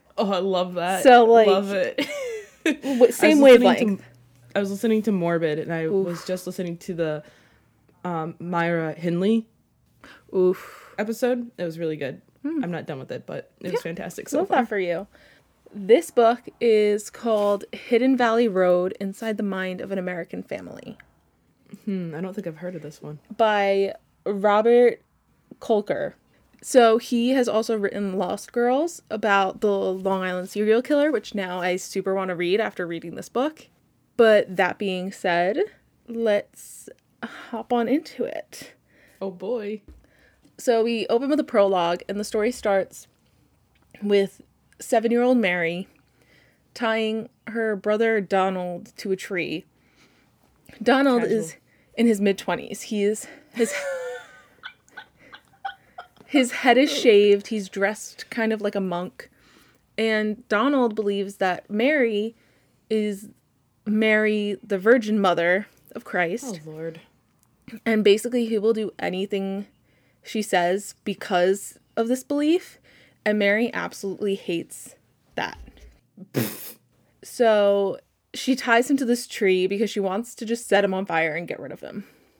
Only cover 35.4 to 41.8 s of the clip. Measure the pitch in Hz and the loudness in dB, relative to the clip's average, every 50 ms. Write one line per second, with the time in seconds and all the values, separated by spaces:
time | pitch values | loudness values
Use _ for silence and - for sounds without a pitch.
35.4 | 175 185 226 311 415 - - _ _ _ _ _ _ - 233 233 226 220 208 208 | 2 2 0 0 -2 -4 -6 _ _ _ _ _ _ -12 -6 -2 0 2 2 0
36.4 | - _ _ - - - - - - - - _ _ _ _ - - - - - | 0 _ _ -20 -20 -20 -20 -20 -20 -20 -20 _ _ _ _ -16 -16 -14 -14 -16
37.4 | - - 240 220 233 - 247 240 233 220 262 320 - - - - 240 - - - | -16 -12 -10 -10 -4 -2 0 0 2 2 0 0 -2 -4 -8 -6 -6 -6 -6 -10
38.4 | - - - - - - - _ _ _ _ _ _ _ _ - 190 196 180 180 | -14 -14 -18 -20 -20 -20 -20 _ _ _ _ _ _ _ _ -10 -10 -10 -10 -8
39.4 | 185 202 247 233 208 202 214 208 _ - - - _ _ _ _ _ _ _ _ | -8 -6 -6 -6 -6 -8 -10 -10 _ -20 -20 -20 _ _ _ _ _ _ _ _
40.4 | _ _ _ - - 254 233 226 220 233 233 226 - - - 233 277 269 302 294 | _ _ _ -6 0 2 2 4 4 2 0 -2 -2 0 0 0 2 0 0 0
41.4 | 302 - - 214 202 196 190 180 | 0 0 2 4 4 4 4 2